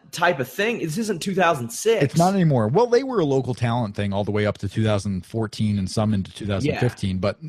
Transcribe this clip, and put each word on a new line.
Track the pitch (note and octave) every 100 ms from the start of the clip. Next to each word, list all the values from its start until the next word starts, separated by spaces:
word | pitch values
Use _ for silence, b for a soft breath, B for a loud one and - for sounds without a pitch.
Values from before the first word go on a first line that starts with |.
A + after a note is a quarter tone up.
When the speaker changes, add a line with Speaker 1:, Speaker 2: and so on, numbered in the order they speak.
| _
Speaker 1:
type | - F3 D#3+
of | B2
thing. | - G#3+ A3+
This | E3 D#3
isn't | A3 F3
two | G3+
thousand | F#3 E3+ D#3 A#2
six. | - G#3+ A3
Speaker 2:
It's | C#3+ D#3+
not | F3
anymore. | G3 E3 C3 G#2+
Well, | D#3+ A#3+
they | A#3+
were | C4+ A#3
a | D3+
local | C3+ B2
talent | A#2 B2 A#2+ A2
thing | G#2 G2+
all | G2
the | G#2+
way | G#2 G#2
up | G2
to | G2
two | -
thousand | G#2+ G#2 G2+ F#2 -
fourteen | A2+ A2 - G#2+ G2+
and | F#2+
some | - G#2+
into | G#2 F2+
two | - G#2
thousand | G2 D3 -
fifteen. | A#2 - G2 F#2
Speaker 1:
Yeah. |
Speaker 2:
But | G2 -